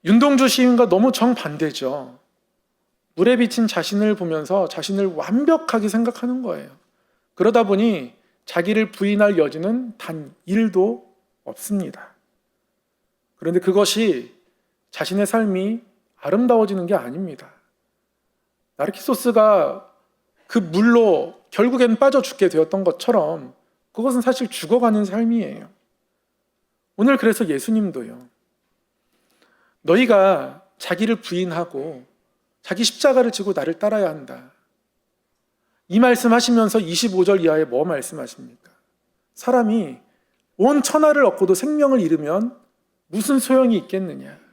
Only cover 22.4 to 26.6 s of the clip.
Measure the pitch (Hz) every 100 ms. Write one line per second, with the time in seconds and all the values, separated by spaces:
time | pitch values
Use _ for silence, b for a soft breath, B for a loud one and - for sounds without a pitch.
22.4 | 185 160 160 190 180 - - 226 151 165
23.4 | 127 _ _ _ _ - 247 247 240 262
24.4 | 240 - 156 240 233 214 202 208 226 233
25.4 | 160 - - _ _ _ _ _ _ _
26.4 | _ _